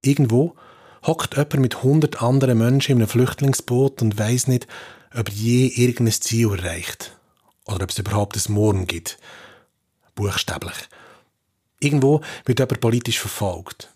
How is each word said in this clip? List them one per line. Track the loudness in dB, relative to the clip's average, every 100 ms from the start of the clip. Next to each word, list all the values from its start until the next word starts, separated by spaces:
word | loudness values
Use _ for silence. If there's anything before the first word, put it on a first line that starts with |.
Irgendwo | 0 2 4 4 0 -4 -20 -20 -20 -8 -4
hockt | -4 -4 -4
jemand | -2 0
mit | 0 0
hundert | 2 2 2 0
anderen | 0 2 4 4
Menschen | 4 2 2
in | 2
einem | 2
Flüchtlingsboot | 2 0 2 0 0 0 2 2 2
und | -2 0
weiss | 0 0 0
nicht, | -2 -2 -18 -20 -20 _
ob | -8 -6
er |
je | -4 2 4 4
irgendein | 4 2 2 0
Ziel | 0 -2 0 2
erreicht | 0 -6 -8 -10 -12 -14 -18 _ _ _ _
oder | -8 -6
ob | -6
es | -6
überhaupt | -2 -2 -2 -4
ein | -2
Morgen | 2 2 2 -2
gibt. | -6 -8 -14 -20 -20 -20 -20 _ _ _ _ _
Buchstäblich. | -6 -4 -2 -4 -6 -8 -12 -16 -20 -20 -20 _ _ _ _ _ _
Irgendwo | 0 2 4 2 0 -14
wird | -2 0
jemand | 0 0
politisch | 2 0 -2 -6
verfolgt. | -6 -6 -4 -6 -12 -18 -20